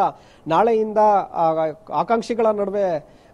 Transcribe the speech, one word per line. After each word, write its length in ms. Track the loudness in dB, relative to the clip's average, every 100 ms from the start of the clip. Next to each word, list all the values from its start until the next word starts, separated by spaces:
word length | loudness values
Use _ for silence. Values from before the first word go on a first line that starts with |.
| 0 -2 -16 -16 0
ನಾಳೆಯಿಂದ, 520 | 2 2 2 0 2 4 2 0
ಆ, 220 | -2 0 0 -2 -6 -6
ಆಕಾಂಕ್ಷಿಗಳ 540 | -4 0 -2 -2 -2 0
ನಡುವೆ 600 | 0 -4 -2 -2 -4 -8 -20 _